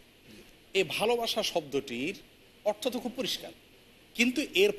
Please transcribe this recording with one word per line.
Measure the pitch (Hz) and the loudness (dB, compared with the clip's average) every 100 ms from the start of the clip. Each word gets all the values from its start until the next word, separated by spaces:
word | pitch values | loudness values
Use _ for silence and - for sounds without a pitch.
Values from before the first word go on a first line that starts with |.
| - - - - - - - | -20 -20 -20 -20 -20 -20 -2
এই | 190 | 0
ভালোবাসা | 160 - 214 240 226 226 | 0 2 2 2 0 0
শব্দটির | 196 170 143 135 135 120 151 202 - - - - | 0 -2 -2 -2 -2 -4 -4 -6 -14 -20 -20 -6
অর্থ | 208 202 262 | -2 -2 -2
তো | 240 | -2
খুব | 240 - | -4 -4
পরিষ্কার, | 185 - - - - - - - - | -4 -6 -8 -16 -20 -20 -20 -20 -6
কিন্তু | - 240 247 254 | 2 2 2 0
এর | 175 208 | 4 4